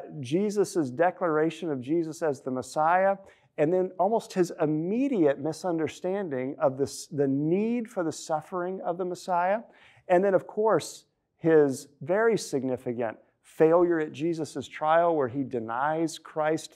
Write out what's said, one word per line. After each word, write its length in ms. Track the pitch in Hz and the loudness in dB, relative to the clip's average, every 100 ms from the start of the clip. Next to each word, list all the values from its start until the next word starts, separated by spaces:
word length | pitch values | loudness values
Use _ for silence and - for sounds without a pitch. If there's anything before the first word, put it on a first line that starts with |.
| - 160 | -2 -12
Jesus's 680 | 123 170 208 208 190 185 135 | -2 0 0 0 0 0 -4
declaration 800 | 123 180 180 175 151 160 156 170 | 0 0 0 -2 2 0 -2 -6
of 100 | 135 | -6
Jesus 420 | 123 170 160 147 | -2 -2 -2 -4
as 180 | 160 131 | -4 -4
the 100 | 135 | -4
Messiah, 680 | 127 120 156 156 180 196 196 - _ _ - | -6 -4 0 2 2 2 -2 -8 _ _ -2
and 140 | 151 | 2
then 180 | 185 185 - | 2 0 0
almost 340 | 190 226 - | 0 0 -2
his 200 | 190 180 - | -2 -2 0
immediate 800 | 156 151 170 226 277 220 147 139 | 0 0 -2 -2 0 2 2 2
misunderstanding 1160 | 147 156 185 165 147 - 180 196 185 131 127 156 | -4 -6 -4 -2 -2 -4 -6 -4 -4 -6 -6 0
of 200 | 151 131 | 0 0
this, 280 | 139 - - | -4 -4 -10
the 180 | 139 139 | -2 0
need 640 | 135 156 185 226 240 233 | 2 2 0 0 -2 -4
for 140 | 190 | -4
the 80 | 160 | -4
suffering 680 | - - 156 - 185 180 190 | -6 -6 -6 -4 -6 -6 -6
of 160 | - 170 | -6 -4
the 60 | |
Messiah. 580 | 180 175 - 175 180 220 - _ - _ - | -4 -6 -4 -2 0 -2 -4 _ -20 _ 2
And 140 | 180 | 4
then, 120 | 196 | 6
of 120 | 180 - | 2 0
course, 600 | 214 220 170 - - _ _ _ _ | 0 2 2 0 -16 _ _ _ _
his 500 | 165 160 143 127 - _ | 6 8 6 2 -8 _
very 380 | 143 196 233 202 | -2 2 4 2
significant 800 | - 139 131 123 127 117 113 - _ _ | 0 -4 -2 -4 -4 -4 -4 -6 _ _
failure 560 | _ - 160 170 175 165 | _ 4 6 6 4 2
at 120 | 156 | -2
Jesus's 560 | 131 165 160 143 143 120 | -4 -4 -2 -6 -8 -10
trial 480 | - 156 165 170 156 | -4 2 4 4 2
where 120 | 127 | 0
he 140 | 139 | -2
denies 760 | 123 123 113 120 147 160 165 - | -4 -6 -4 -2 -2 0 -2 -4
Christ 560 | - 160 151 156 - | -12 -4 -2 -2 -6